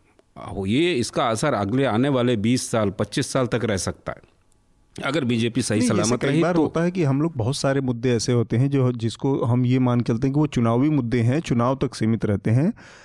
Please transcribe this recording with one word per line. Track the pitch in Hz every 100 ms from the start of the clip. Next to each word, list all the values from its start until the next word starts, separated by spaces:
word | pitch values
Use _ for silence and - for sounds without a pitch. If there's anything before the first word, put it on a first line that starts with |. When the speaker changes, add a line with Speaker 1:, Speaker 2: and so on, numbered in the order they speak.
| _ _ _ - -
Speaker 1:
वो, | 98 95
ये, | 123 175
इसका | 135 113 - 127
असर | 110 151
अगले | 113 101 127 135
आने | 107 143
वाले | 127 120 117
बीस | 110 123 -
साल, | 113 101
पच्चीस | 98 107 - -
साल | 135 120
तक | 120
रह | 110 95
सकता | - - -
है, | - - _ _ _ _ _ _ -
अगर | 135 151
बीजेपी | 120 117 117 127
सही | - 107
Speaker 2:
नहीं, | 247
जैसे | -
Speaker 1:
सलामत | 110 120
Speaker 2:
कई | 139
Speaker 1:
रही | 151
Speaker 2:
बार | 170
Speaker 1:
तो। | 175
Speaker 2:
होता | - 160
है | 175
कि | 185
हम | 143 135
लोग | 165 131
बहुत | 107 139
सारे | 139 135
मुद्दे | 131 120 127
ऐसे | 117 127
होते | 120 110 113
हैं | 139
जो, | 139 127
जिसको | 123 113 - 139 135
हम | 117 123 123
ये | 127
मान | 123 120
के | 117
चलते | 117 135
हैं |
कि | 143
वो | 151
चुनावी | 131 117 117 151
मुद्दे | 147 120 120
हैं, | 117 143
चुनाव | - 120 120 135
तक | 139 -
सीमित | 110 113 104
रहते | 98 110
हैं, | 120 175 - - -